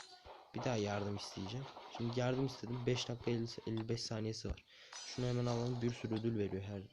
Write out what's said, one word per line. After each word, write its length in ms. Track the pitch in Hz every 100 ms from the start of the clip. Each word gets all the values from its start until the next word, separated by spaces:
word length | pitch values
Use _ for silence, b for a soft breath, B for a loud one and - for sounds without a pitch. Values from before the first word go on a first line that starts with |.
| - - - - - 117
Bir 80 |
daha 120 | 131 113
yardım 400 | 104 101 101 101
isteyeceğim. 500 | - - 95 120 135 - - -
Şimdi 220 | 117 123
yardım 260 | 123 127 135
istedim. 340 | - 107 123 123
Beş 240 | 120 -
dakika 220 | 117 -
elli, 160 | 117 117 - -
elli 220 | 110 110
beş 120 | 117
saniyesi 480 | - 110 110 107 101
var. 160 | - - B B B -
Şunu 200 | - 123
hemen 200 | 123 123
alalım. 360 | 117 120 120
Bir 120 | 120
sürü 200 | 117 110
ödül 240 | 110 117 113
veriyor 260 | 98 95
her 180 | 98 101 98